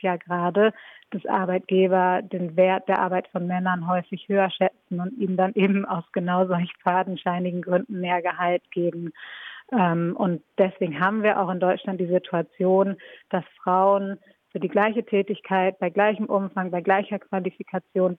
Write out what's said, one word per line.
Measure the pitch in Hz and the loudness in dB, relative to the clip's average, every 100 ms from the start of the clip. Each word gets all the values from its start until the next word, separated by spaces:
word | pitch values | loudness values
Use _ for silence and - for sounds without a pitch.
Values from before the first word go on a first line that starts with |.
ja | 190 175 | -4 -4
gerade, | - 175 175 202 220 - - - _ | -4 -2 0 4 2 0 -12 -20 _
dass | 202 - | -8 -2
Arbeitgeber | 196 185 185 - 185 185 185 180 180 | -2 0 -2 0 2 4 4 2 0
den | 196 185 175 160 | -2 -6 -2 2
Wert | 185 190 - | 2 2 0
der | 185 | 0
Arbeit | 185 180 - | 0 -2 -4
von | 185 175 | -6 -2
Männern | 180 185 180 170 | -2 -2 -2 0
häufig | 180 - 190 - | -2 -2 -10 -2
höher | 196 190 | 0 0
schätzen | - 185 - _ 175 | 0 -2 -2 _ -6
und | 185 - | -6 -4
ihnen | 190 185 | -2 0
dann | 190 | 0
eben | - 196 196 196 | 2 2 2 -2
aus | 170 - | -6 -6
genau | 190 175 180 185 | -4 0 0 2
solch | 175 180 - | 0 -2 -4
fadenscheinigen | 185 180 190 175 180 180 180 180 | 0 0 0 -4 -4 -2 -4 -4
Gründen | 180 180 - 185 | 0 -2 0 -6
mehr | 175 180 | -2 -2
Gehalt | 175 170 175 175 - | -2 -2 0 0 -2
geben. | 180 170 170 170 - - - - - - | -2 -2 -2 -8 -12 -18 -18 -18 -18 -4
Ähm, | 240 175 165 170 - | 2 2 2 0 0
und | 190 165 - - | -2 -2 -4 0
deswegen | 190 - 175 143 | 0 0 -4 0
haben | 190 220 | 0 2
wir | 214 - | 0 2
auch | 180 | 0
in | 185 | 0
Deutschland | 180 - - 185 | 0 0 -4 -4
die | 175 | 0
Situation, | 180 - 170 160 - 185 190 196 190 - - _ | 0 0 -4 -4 -2 2 4 2 -2 -12 -20 _
dass | 185 - _ | -6 -6 _
Frauen | 185 185 196 202 196 202 _ _ _ | 0 4 4 4 0 -8 _ _ _
für | 196 | -6
die | 180 | -2
gleiche | 202 214 226 - | 2 2 0 0
Tätigkeit, | 202 196 190 - 190 185 185 | -2 0 -6 -2 0 0 0
bei | 180 | -2
gleichem | 196 208 208 214 | 2 2 0 -2
Umfang, | 196 196 190 185 | -2 -2 -4 -4
bei | 175 | -2
gleicher | 185 196 196 202 | 0 0 0 -8
Qualifikation | - 190 185 - - 185 - 185 185 | -6 -6 -6 -8 -8 -8 -4 0 0